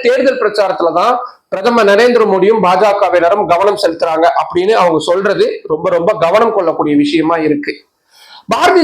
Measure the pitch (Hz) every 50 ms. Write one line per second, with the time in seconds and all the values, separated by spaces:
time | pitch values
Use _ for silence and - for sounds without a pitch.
0 | - 240 254 277 254 269 247 - 208 208 208 214 202 185 170 - 170 165 156 175
1 | 196 233 262 - - - - _ _ _ - 185 196 240 233 233 214 202 202 202
2 | 240 247 240 226 226 202 190 190 180 202 226 220 185 180 185 180 214 208 202 202
3 | 202 175 175 175 170 170 196 208 196 160 170 170 196 196 196 175 - 170 165 165
4 | 175 170 160 160 165 170 - - 160 - - 175 185 202 226 208 185 175 165 151
5 | - - 175 190 196 208 190 160 208 262 - - - - 160 151 147 185 175 170
6 | 170 170 214 - 165 165 180 214 233 226 - 196 180 160 151 - 160 151 147 143
7 | 147 143 156 160 156 160 170 160 156 151 151 147 - 147 - - _ _ _ _
8 | _ _ _ _ - - - - - - 214 254 320 359 359 359